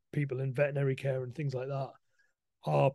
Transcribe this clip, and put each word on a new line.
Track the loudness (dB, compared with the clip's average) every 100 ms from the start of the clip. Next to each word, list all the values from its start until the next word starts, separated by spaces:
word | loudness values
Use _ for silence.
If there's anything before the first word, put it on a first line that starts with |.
| _
people | -4 -2 -2
in | -2
veterinary | 2 2 2 0 0
care | -2 -2
and | -4
things | -4 -4
like | -4 -4
that, | -6 -6 -12 _ _ _ _ _ _ 0
are | 4 4